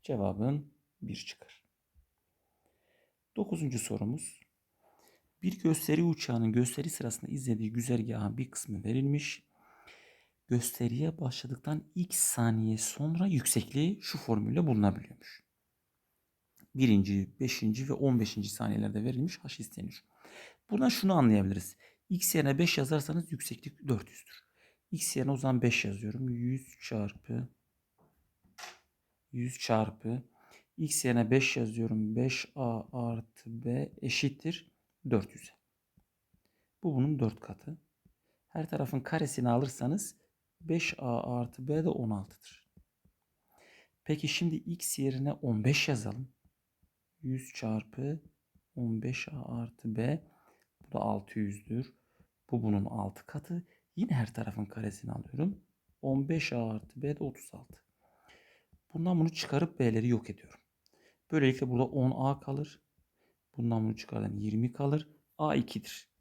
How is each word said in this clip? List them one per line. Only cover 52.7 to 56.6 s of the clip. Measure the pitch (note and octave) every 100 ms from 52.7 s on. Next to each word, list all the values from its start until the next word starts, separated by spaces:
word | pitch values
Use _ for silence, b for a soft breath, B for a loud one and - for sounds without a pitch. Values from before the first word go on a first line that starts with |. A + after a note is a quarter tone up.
| G#2 G2+
altı | A2+ G2 - -
katı. | D3 - F3 - b b -
Yine | A#3
her | C3+ A2
tarafın | - A2 A2 G2+
karesini | A2+ A2 G2+ A#2
alıyorum. | A#2+ - B2+ F3 G3+ _ _ _ _
On | C#3 C3+ C#3
beş | D#3+ -
a | B2